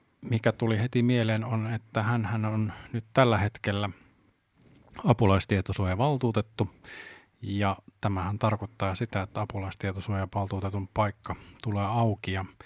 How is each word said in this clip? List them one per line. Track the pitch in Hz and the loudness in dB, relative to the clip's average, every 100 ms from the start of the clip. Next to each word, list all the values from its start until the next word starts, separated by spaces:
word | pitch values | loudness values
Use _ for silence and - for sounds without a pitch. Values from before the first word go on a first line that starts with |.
| _ _ | _ _
mikä | 113 113 117 | -2 2 2
tuli | - 117 107 | 2 2 2
heti | 120 123 | 2 2
mieleen, | 120 123 110 110 | 4 4 2 0
on, | 117 113 110 | -2 -2 -2
että | 113 - - | -4 -4 -2
hänhän | 107 120 104 110 | 0 0 0 -2
on | 107 107 107 - - | -2 0 -2 -4 -8
nyt | 117 - | -8 0
tällä | - 123 107 | 4 6 6
hetkellä | 104 - - 101 104 - - _ _ _ _ _ _ - - - | 2 -2 -4 -2 -4 -6 -18 _ _ _ _ _ _ -20 -20 -2
apulaistietosuojavaltuutettu. | 202 117 107 95 - 98 - 98 92 92 139 135 123 110 - - 104 - - - - - - _ | 2 4 6 4 4 0 0 -2 -2 0 0 0 0 0 -4 -4 -4 -6 -18 -18 -18 -20 -20 _
Ja | 101 101 98 95 - _ | -6 0 0 -2 -8 _
tämähän | 107 95 90 104 | -2 0 -2 0
tarkoittaa | 110 107 101 - 98 | 0 0 -4 -4 -4
sitä, | 92 117 - | -2 -4 -4
että | - - | -4 -6
apulaistietosuojavaltuutetun | 104 104 95 - 101 92 - 98 95 104 95 98 98 98 95 | -6 -6 -8 -6 -6 -4 -4 -4 -2 -4 -4 -4 -4 -4 -4
paikka | - 104 - - 92 - - | 0 0 -2 -8 -10 -12 -12
tulee | 117 101 | -4 -2
auki | 101 117 117 101 - | 0 2 2 0 -2
ja | 95 95 - | -4 -6 -12